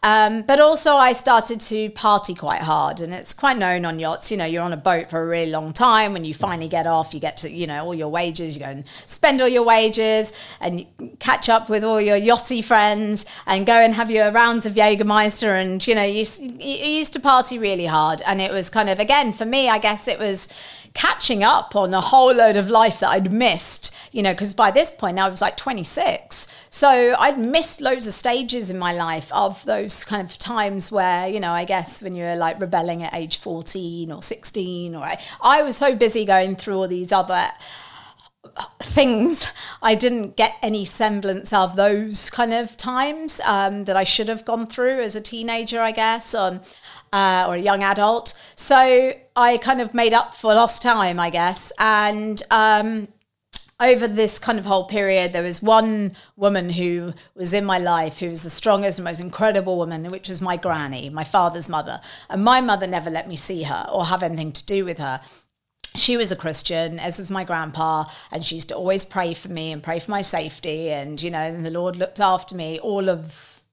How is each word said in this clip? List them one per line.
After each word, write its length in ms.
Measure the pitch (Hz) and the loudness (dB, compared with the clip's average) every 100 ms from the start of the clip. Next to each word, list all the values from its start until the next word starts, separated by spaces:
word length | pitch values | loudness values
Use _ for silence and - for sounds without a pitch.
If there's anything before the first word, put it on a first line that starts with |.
um, 380 | 214 220 214 226 | 4 6 4 2
but 180 | 214 277 | 2 6
also 340 | 302 311 311 | 6 6 4
I 180 | 285 254 | 6 6
started 480 | 247 - 240 220 226 | 4 4 4 2 -4
to 280 | - 214 214 | -4 -4 -6
party 420 | 214 220 202 202 | -2 2 2 2
quite 280 | 175 147 165 | -8 -4 -4
hard. 400 | 160 156 143 151 | 0 0 0 -4
And 120 | 170 | -8
it's 220 | 180 - | -10 -6
quite 240 | - 277 254 | 0 0 2
known 260 | 185 180 | 0 0
on 140 | 175 160 | -2 -4
yachts, 320 | 160 165 - | -4 -2 -4
you 60 | 208 | -2
know, 80 | |
you're 180 | 160 170 | -4 -4
on 100 | 175 | -4
a 40 | 165 | -2
boat 340 | 143 170 165 | 0 0 0
for 100 | 165 | -6
a 60 | 165 | -2
really 240 | 170 165 | -2 -2
long 220 | 156 156 | -4 -6
time. 400 | 156 247 220 214 | 2 4 4 4
When 120 | 196 | -2
you 100 | 160 | -8
finally 340 | 147 196 175 160 | -6 -6 -4 -4
get 180 | 170 165 | -2 0
off, 260 | 165 156 | 0 0
you 60 | 156 | -6
get 180 | 151 - | -8 -6
to, 120 | 165 | -10
you 160 | 165 170 | -6 -6
know, 180 | 147 | -6
all 100 | 160 | -6
your 140 | 175 151 | -6 -6
wages, 460 | 165 175 160 165 | -4 -4 -4 -8
you 60 | 147 | -10
go 100 | 135 | -12
and 140 | 135 143 - - | -12 -14 -18 -8
spend 340 | - 311 269 | 2 2 4
all 80 | 254 | 4
your 160 | 247 | 4
wages 680 | 233 226 220 220 220 220 214 - - - | 6 6 4 0 0 2 0 -8 -18 -8
and 260 | 175 175 - _ - - | -6 -6 -10 _ -16 -8
catch 300 | - - - | -2 0 4
up 200 | 226 220 | 2 2
with 140 | 214 | -2
all 180 | 220 220 | 0 0
your 160 | 208 202 | 2 2
yachty 460 | 208 233 - 254 | 4 2 2 -4
friends 640 | 220 226 208 208 214 208 - - - | 2 4 4 2 -2 -4 -4 -8 -2
and 200 | 190 196 | 0 4
go 80 | |
and 180 | 233 226 | 6 6
have 180 | 220 226 | 4 0
your 200 | 220 208 | 2 4
rounds 360 | 220 233 233 214 | 6 4 4 -2
of 80 | |
Jägermeister. 840 | 202 214 202 208 214 214 208 220 190 | 2 4 4 2 4 4 2 0 0
And, 240 | 190 190 | 0 -2
you 120 | 214 220 | 0 2
know, 80 | |
you, 160 | 202 202 | 2 0
s-, 180 | 214 - | -4 -4
you 360 | 269 240 269 277 | -10 -12 -8 -6
used 360 | 294 302 302 | -4 -2 -2
to 60 | 302 | -2
party 380 | 277 262 254 247 | 4 4 4 -2
really 280 | 214 190 170 | -2 -2 0
hard. 360 | 156 156 160 | 2 2 0
And 160 | - 190 | -2 -2
it 120 | 190 | -2
was 180 | 196 180 | -2 -2
kind 180 | 226 208 | 0 0
of, 120 | 190 | 0
again, 320 | 214 285 262 | 4 4 2
for 120 | - | -2
me, 240 | 220 269 262 | -2 0 2
I 100 | 220 | 2
guess 280 | 214 208 - | 2 -2 -4
it 140 | 202 | -4
was 280 | 208 190 - - - - - | -2 -4 -6 -10 -18 -18 -14
catching 480 | - 349 - - 226 | -2 0 0 0 2
up 340 | 208 233 - 202 | 4 4 2 -2
on 160 | 185 | 0
a 80 | 185 | 0
whole 320 | - 269 262 | 4 8 8
load 240 | 247 226 208 | 8 6 6
of 140 | 196 | 4
life 300 | 226 226 - | 4 4 4
that 100 | - | 0
I'd 200 | 175 190 | 2 0
missed, 640 | 208 247 180 - - - - - | 2 2 2 0 -2 -4 -6 -12
you 100 | 254 | -2
know, 120 | 196 | 0
'cause 200 | 180 202 | 0 -4
by 160 | 196 214 | 2 4
this 200 | 214 330 | 4 2
point 280 | - 202 180 | -2 -4 0
I 100 | 190 | 0
was, 140 | 185 | 0
like, 120 | 202 | -2
twenty-six. 920 | - - 240 170 - 370 - - - - - - | -2 -6 -6 -4 -2 -2 -2 -4 -6 -6 -10 -12
So 440 | - 285 254 240 - | 2 6 6 4 4
I'd 180 | 269 277 | 2 2
missed 460 | 226 311 330 - | 0 0 0 -2
loads 240 | 269 262 220 | -2 -2 -2
of 80 | |
stages 560 | - 247 240 247 247 196 | -2 -2 -2 -4 -6 -6
in 80 | 185 | -6
my 160 | 175 | -4
life 360 | 175 165 160 - | -4 -4 -6 -4
of 320 | 143 202 196 - | -2 -2 -2 -4
those 380 | - 208 - | -4 -2 -4
kind 220 | - 214 180 | -4 -6 -8
of 120 | - | -8
times 520 | - 233 202 196 185 | -6 -2 -2 -2 -4
where, 380 | 214 180 180 185 | 0 2 0 -2
you 100 | 208 | -4
know, 140 | 180 | -4
I 140 | 170 180 | -4 -2
guess 340 | 190 170 - | -4 -4 -8
when 140 | 196 | -8
you're, 200 | 180 170 | -8 -6
like, 240 | 170 165 165 | -2 -2 -4
rebelling 440 | 185 175 165 170 | -2 -2 -2 -6
at 120 | 165 | -6
age 240 | 170 160 - | -8 -6 -8
fourteen 720 | - 165 165 190 175 170 165 | -8 -8 -6 -6 -6 -10 -10
or 120 | 147 | -6
sixteen, 720 | - - - 226 185 175 175 | -6 -4 -8 -6 -8 -8 -10
or 100 | 165 | -10
I, 140 | 139 - - - | -8 -10 -12 0
I 200 | 233 285 | 4 4
was 140 | 294 240 | 4 2
so 180 | 285 | 0
busy 300 | 247 226 226 | 2 2 2
going 320 | 208 190 190 190 | 4 4 4 -4
through 220 | - 190 | -6 -4
all 100 | 185 | -2
these 240 | 180 180 | -4 0
other 360 | 196 180 180 - - - - - - - - - _ - - - _ | 0 0 -2 -2 -6 -16 -20 -20 -20 -20 -20 -20 _ -20 -14 -14 _
things, 720 | - - 277 226 254 320 - - - - | -2 2 4 4 0 0 -2 -6 -16 -4
I 140 | 233 220 | 0 2
didn't 400 | 247 240 202 - | 2 -2 -6 0
get 180 | 220 - | 0 0
any 240 | 226 214 190 | -4 -4 -4
semblance 680 | - 214 208 196 190 - | -2 -2 -2 -4 -4 0
of 240 | 208 185 185 | 0 0 2
those 540 | 202 208 214 208 - | 2 2 0 0 0
kind 240 | - 240 | 0 -2
of 220 | 226 226 - | -2 -4 -8
times, 600 | 226 254 277 302 311 - | -6 -2 -2 -4 -6 -4
um, 400 | - 202 196 202 | 0 0 0 -2
that 120 | 202 190 | -2 0
I 80 | |
should 240 | 190 - 208 | 0 0 -2
have 180 | 220 220 | -6 -4
gone 200 | 233 226 | -6 -6
through 360 | 240 247 262 | -2 -2 0
as 120 | 226 | -4
a 60 | 214 | -6
teenager, 600 | 208 233 233 233 226 233 | -8 -10 -6 -6 -4 -2
I 100 | 226 | -2
guess, 420 | 220 220 226 226 | 2 0 0 -2
um, 280 | 220 190 185 - - - - _ | -2 -2 -4 -14 -20 -20 -20 _
uh, 320 | 202 196 185 180 | 2 4 4 2
or 80 | 175 | 0
a 40 | |
young 220 | 202 196 | 0 2
adult. 520 | 196 202 208 233 226 - - | 2 2 2 2 -2 -6 -12
So 580 | - - 269 262 254 262 - _ | -6 4 6 8 6 4 -2 _
I 240 | - 240 240 | 2 4 4
kind 220 | 240 262 | 2 0
of 140 | 233 | 0
made 200 | 240 233 | 0 4
up 200 | 233 - | 4 2
for 200 | - 226 | -4 4
lost 280 | 214 233 - | 4 6 2
time, 380 | 247 226 190 175 | 2 2 2 0
I 80 | 170 | -2
guess. 440 | 170 170 190 - - | 0 0 0 -6 0
And, 640 | 220 214 208 214 214 208 - | 2 4 2 -2 -4 -6 2
um, 580 | 220 220 214 214 220 202 _ _ _ _ - - _ | 4 6 4 2 -4 -8 _ _ _ _ -12 -12 _
over 300 | 240 254 233 | 4 4 4
this 300 | 208 214 - | 0 0 0
kind 200 | - 226 | -2 -4
of 60 | |
whole 220 | 190 196 185 | 0 0 0
period, 480 | 214 196 190 180 | -2 2 2 2
there 80 | 175 | -2
was 200 | 175 175 | -4 -4
one 540 | 208 220 220 214 202 180 - _ | 4 4 4 -2 -4 -8 -20 _
woman 340 | 202 196 180 | 0 0 -2
who 420 | 175 180 175 175 175 - | -4 -2 -4 -6 -14 -18
was 180 | - 180 | -8 -2
in 120 | 196 | -2
my 140 | 202 185 | 0 0
life 420 | 175 170 160 151 | 2 0 -2 -6
who 100 | 175 | -8
was 120 | 165 | -6
the 60 | 170 | -4
strongest 500 | - - 196 202 185 | -2 2 2 0 -4
and 60 | |
most 160 | 175 165 | -8 -8
incredible 560 | 175 175 214 196 185 180 | -10 -2 0 2 -2 -4
woman, 280 | 170 165 165 | -4 -6 -10
which 180 | 190 190 | -12 -10
was 100 | 180 | -6
my 160 | 185 175 | -4 -4
granny, 540 | 180 160 143 131 139 | -2 -4 -6 -10 -10
my 140 | 151 | -10
father's 440 | 156 202 175 165 160 | -2 2 2 0 -6
mother. 320 | 160 147 - - - - | -6 -6 -10 -14 -20 -10
And 120 | 190 | -2
my 200 | 214 254 | 2 4
mother 240 | 247 202 190 | 2 0 -2
never 240 | 180 165 | -4 -4
let 180 | 160 - | -6 -8
me 80 | 160 | -6
see 280 | - 185 | -6 -4
her 220 | 151 143 - | -6 -6 -4
or 140 | 196 170 | -4 -2
have 160 | 185 | -2
anything 300 | 180 165 156 | -2 -6 -6
to 120 | 143 | -6
do 200 | - 196 185 | -4 -4 -4
with 100 | 160 | -6
her. 220 | 143 131 - - _ _ _ _ - | -6 -8 -10 -20 _ _ _ _ -12
She 220 | - - 240 | -2 0 2
was 140 | 214 | 0
a 60 | 185 | -2
Christian, 600 | 165 151 - 165 165 165 | -4 -4 -2 -2 -4 -6
as 200 | 175 175 | -6 -6
was 120 | 185 | -6
my 140 | 190 | -8
grandpa, 600 | 180 170 160 147 160 156 151 - - | -4 -6 -6 -4 -2 -2 -4 -12 -14
and 140 | - | -8
she 120 | 160 165 | -8 -6
used 120 | 165 | -6
to 80 | - | -6
always 280 | 185 196 | -2 0
pray 280 | 190 190 175 | 0 -2 -6
for 160 | 165 - | -6 -10
me 240 | 170 160 | -10 -10
and 100 | 156 | -10
pray 160 | 151 170 | -8 -8
for 120 | 165 | -4
my 100 | 208 | -4
safety. 720 | 190 175 156 - 175 156 165 | -2 -2 -6 -10 -8 -6 -6
And, 300 | 151 143 151 | -6 -8 -8
you 100 | 170 | -8
know, 80 | 170 | -6
and 260 | 160 165 | -6 -6
the 60 | 165 | -8
Lord 260 | 165 180 175 | -6 -6 -4
looked 240 | 185 - | -8 -2
after 340 | 202 185 185 | 0 0 -4
me 240 | 185 160 165 | -12 -10 -8
all 300 | - 202 190 | -6 -4 -2
of 460 | 170 160 - - - _ | -4 -6 -18 -20 -20 _